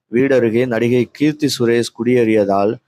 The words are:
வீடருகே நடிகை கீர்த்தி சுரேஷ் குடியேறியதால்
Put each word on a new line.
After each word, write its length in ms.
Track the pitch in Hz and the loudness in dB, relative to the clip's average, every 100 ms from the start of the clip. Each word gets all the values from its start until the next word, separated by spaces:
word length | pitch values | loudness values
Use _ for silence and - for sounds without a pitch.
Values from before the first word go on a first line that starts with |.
| _ | _
வீடருகே 500 | 113 135 131 117 110 127 | -2 0 2 0 0 -2
நடிகை 380 | 113 117 123 117 | -2 0 0 -2
கீர்த்தி 380 | - 151 151 143 | -2 -2 -2 -4
சுரேஷ் 460 | - 117 117 113 | -2 0 0 -2
குடியேறியதால் 800 | - 117 123 113 110 98 98 101 123 | -4 -2 0 2 2 2 0 0 -4